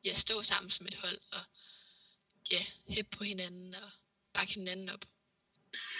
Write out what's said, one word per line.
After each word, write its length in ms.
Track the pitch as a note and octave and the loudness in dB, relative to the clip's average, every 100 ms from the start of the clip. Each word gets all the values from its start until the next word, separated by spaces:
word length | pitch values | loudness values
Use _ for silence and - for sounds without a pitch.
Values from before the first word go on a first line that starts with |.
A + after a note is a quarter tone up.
ja, 100 | F#3+ | 2
stå 280 | - - G#3+ | 4 6 6
sammen 280 | G#3 F3+ F#3 | 6 6 6
som 160 | - F3 | 2 2
et 80 | |
hold, 240 | - F3+ - - | -6 -6 -6 -8
og, 80 | - F3 - - - - - - _ _ _ - | -12 -12 -18 -20 -20 -20 -20 -20 _ _ _ 0
ja, 140 | F3+ - - - | 0 0 -6 -4
hæppe 280 | G3+ G#3 - | -4 -4 -6
på 80 | |
hinanden, 500 | G#3 G3 F3+ F3+ F#3 | -6 -4 -6 -8 -14
og 160 | F#3 G3+ - _ _ _ | -14 -16 -20 _ _ _
bakke 180 | - F#3+ | -2 -2
hinanden 360 | G#3 F#3 F#3 F#3+ | -4 -6 -6 -8
op. 160 | G3 - _ _ _ _ _ _ - - | -12 -16 _ _ _ _ _ _ -12 -10